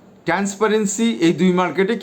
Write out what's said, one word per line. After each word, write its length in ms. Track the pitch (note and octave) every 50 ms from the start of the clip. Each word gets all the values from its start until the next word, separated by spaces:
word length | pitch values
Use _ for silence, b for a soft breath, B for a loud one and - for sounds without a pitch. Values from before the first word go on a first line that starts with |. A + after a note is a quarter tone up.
| - - - - -
ট্রান্সপারেন্সি 800 | E3 E3+ F#3+ G3+ G3 G3 - G#3+ G#3 G#3 A3 G#3+ G3+ - A3 A3+ A#3 A3+ - E3
এই 80 | E3+ E3 C#3+
দুই 120 | F#3 F#3 F3 F3+
মার্কেটে 340 | F3+ E3+ E3+ F#3 F#3+ G3+ A#3 G3